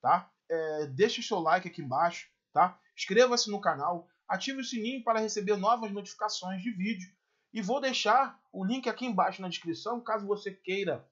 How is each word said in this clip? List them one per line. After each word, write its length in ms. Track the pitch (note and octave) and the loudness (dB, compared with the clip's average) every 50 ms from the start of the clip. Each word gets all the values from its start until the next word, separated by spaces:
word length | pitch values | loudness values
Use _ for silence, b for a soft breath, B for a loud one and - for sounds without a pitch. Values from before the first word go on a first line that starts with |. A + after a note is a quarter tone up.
tá? 320 | - C#3+ D#3+ F3+ F#3 - _ _ _ _ | 6 6 4 4 4 -4 _ _ _ _
É, 360 | E3 D#3+ D#3+ D#3 D#3 D3+ D3+ | -2 -2 -2 -2 -2 -4 -4
deixe 340 | C#3 C3 C3+ G3+ A#3 A#3 B3 | -4 2 2 2 2 2 -2
o 20 | |
seu 160 | A#3 - A3+ F#3 | -4 -2 -2 0
like 300 | E3 D#3 E3+ F#3 F#3 F3 | 4 4 4 2 2 -4
aqui 140 | - - | -10 -10
embaixo, 460 | D3+ C3 C3 C#3+ E3 E3+ E3+ - - - _ _ _ _ | -8 -4 0 2 2 2 2 -2 -14 -16 _ _ _ _
tá? 280 | _ - F3 F#3 F3+ b b b b | _ 4 4 4 2 b b b b
Inscreva-se 540 | - - - G3 A3+ B3+ B3+ A#3+ A#3 - G#3+ | -10 -4 2 6 6 6 6 6 0 0 -2
no 100 | G#3 G3 | -2 0
canal, 480 | - F3+ D#3 C#3 C#3+ E3 F3 E3+ E3 _ _ _ _ | 0 0 0 2 0 -2 -2 -2 -6 _ _ _ _
ative 340 | - F#3 F#3+ - B3+ C4+ C4+ | -4 -4 -4 -2 -6 -6 -6
o 40 | B3+ | -6
sininho 400 | B3 B3+ A3+ G#3+ A#3 C4+ C4+ A3+ | -6 -4 -4 -4 -4 -6 -4 -2
para 160 | B3 A3+ A3 | 0 0 0
receber 360 | A3 G#3+ - G#3+ G3 F#3+ G#3 | 0 0 -2 -4 0 0 0
novas 360 | F#3+ F#3 G#3+ A#3+ A#3+ A3+ G#3 | 2 4 2 2 2 0 -6
notificações 680 | G3 G3+ F#3 - - - G#3+ A#3 - - F3+ F#3 F#3+ F#3 | -6 -8 -10 -10 -8 -6 -4 -4 -4 -6 -6 -6 -8 -6
de 80 | F#3 B3 | -6 -6
vídeo. 380 | A3+ F3+ F#3 G#3+ A3+ F#3 F3+ - _ _ _ _ _ _ _ _ | -6 -4 -4 -4 -4 -6 -8 -16 _ _ _ _ _ _ _ _
E 80 | - A3 | -8 -6
vou 200 | G3+ F3+ B3 C#4+ | -2 0 -2 0
deixar 600 | C4+ C4 A#3 - - G#3 A3 B3+ C4+ B3 - _ _ _ | 0 0 -2 0 2 4 4 4 4 2 -2 _ _ _
o 140 | - F#3+ F#3+ | -8 -4 -2
link 240 | F#3+ A#3+ C4+ B3 A#3+ | 0 -2 0 -2 -4
aqui 160 | A3 - A#3+ | -4 -2 -4
embaixo 380 | B3+ G#3+ F3+ E3+ F#3+ F#3+ - | -2 2 2 2 2 0 -4
na 60 | F#3+ F#3 | -8 -8
descrição, 520 | E3 - - E3+ E3 - - G#3+ A#3+ A#3+ | -8 -6 -6 -6 -6 -4 -4 -6 -6 -6
caso 260 | A#3 - A3 G#3+ G3+ | -2 -2 -2 -2 0
você 240 | G3 G#3 G3+ - G3+ | -2 -2 -2 -2 -10
queira 560 | F#3+ _ _ F3+ F#3 G3 G3 F3 C#3+ - - _ | -10 _ _ -4 -4 -2 0 -2 -2 -4 -6 _